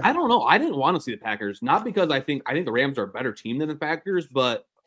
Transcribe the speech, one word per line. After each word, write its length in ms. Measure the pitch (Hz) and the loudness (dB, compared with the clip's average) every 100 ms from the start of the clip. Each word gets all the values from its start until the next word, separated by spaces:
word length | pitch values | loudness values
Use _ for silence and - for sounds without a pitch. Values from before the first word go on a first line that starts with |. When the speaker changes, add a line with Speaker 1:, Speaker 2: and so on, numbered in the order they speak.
Speaker 1:
home 20 | |
Speaker 2:
I 80 | 175 | 0
don't 160 | 320 285 | 2 4
know. 140 | 233 | 4
I 140 | 120 196 | 4 4
didn't 180 | 311 139 | 4 0
wanna 240 | 135 175 | 2 2
see 100 | - | -2
the 60 | 107 | -6
Packers, 420 | 113 104 104 101 | -6 -4 -6 -4
not 240 | 123 185 | 0 0
because 260 | 233 196 170 | 2 0 2
I 100 | 139 | 0
think, 220 | 135 143 - | -2 -4 -2
I 60 | |
think 140 | 139 120 | -4 -2
the 60 | |
Rams 260 | 117 139 135 | 0 0 -2
are 60 | |
a 40 | 98 | -6
better 240 | 95 127 | -4 -6
team 260 | 104 113 123 | -6 -6 -4
than 100 | 156 | -4
the 60 | |
Packers, 520 | 151 151 165 196 180 143 | -4 -6 -6 -2 -4 -2
but 380 | 131 127 113 - _ | 0 0 0 -6 _